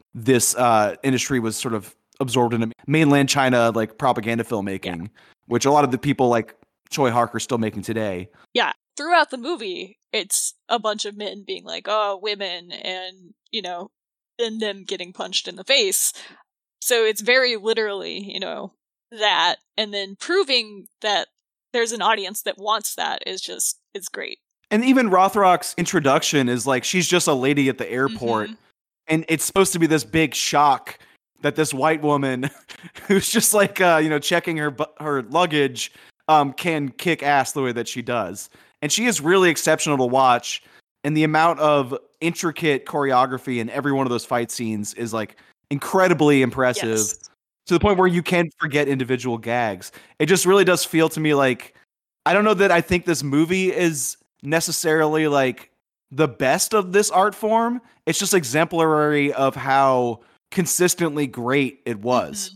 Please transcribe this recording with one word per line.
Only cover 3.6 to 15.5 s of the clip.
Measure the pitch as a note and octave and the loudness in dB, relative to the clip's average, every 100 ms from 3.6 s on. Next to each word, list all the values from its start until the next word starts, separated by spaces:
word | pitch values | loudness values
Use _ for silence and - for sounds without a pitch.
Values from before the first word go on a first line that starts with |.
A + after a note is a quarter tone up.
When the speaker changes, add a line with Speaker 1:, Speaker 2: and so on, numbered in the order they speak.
| A#2 | 2
Speaker 1:
like, | A2+ A2 - | 0 -4 -2
propaganda | B2+ A#2 A2 A#2 | 0 0 -2 -4
filmmaking, | A2 G#2+ G2 F#2+ F2+ E2+ | -2 -4 -4 -6 -8 -10
Speaker 2:
Yeah. | G2 _ _ _ - | -12 _ _ _ -4
Speaker 1:
which | A#2 C3+ | 0 4
a | |
lot | D3 | 4
of | C#3 | 4
the | B2+ | 0
people | D3 C3+ B2+ | -2 2 2
like | A#2+ A2 - _ _ _ | 2 -2 -12 _ _ _
Choi | - C3 | -2 0
Hark | A#2 A#2 A2+ | 2 0 -2
are | |
still | - A#2+ | -4 -2
making | A2 G#2 | -2 -6
today. | F#2+ A2 G#2+ F2+ F2+ _ _ | -6 -4 -4 -6 -10 _ _
Speaker 2:
Yeah. | A#3+ F#3 - _ - | -4 -2 -4 _ -10
Throughout | D#4 E4+ D4+ | 0 0 0
the | C4 | -4
movie, | B3+ F4 G#3+ F3 F#3+ _ _ | -8 -8 -8 -10 -12 _ _
it's | G#3+ G3+ - - - - | -8 -4 -4 -6 -10 -6
a | A#3 | -4
bunch | G#3+ G#3+ G#3+ | -2 -6 -8
of | G#3 | -10
men | G#3 G3+ F#3+ | -12 -12 -12
being | F#3 | -12
like, | - E3+ F#3+ | -10 -10 -4
"Oh, | G#3+ G3+ G3 | -2 -2 -4
women," | G#3 G3+ G3 F3 F3 | -6 -6 -6 -10 -12
and, | - - F#3 F#3 F#3+ F3+ _ _ | -12 -10 -10 -12 -16 -20 _ _
you | A3 | -10
know, | F#3 F3 G3+ _ _ _ _ - | -8 -10 -14 _ _ _ _ -8
then | A#3 A3 | -6 -6
them | G#3+ G3 | -8 -8
getting | F#3 F#3 F3+ | -10 -10 -10
punched | F#3 F#3 G3 | -12 -8 -6
in | F3+ | -8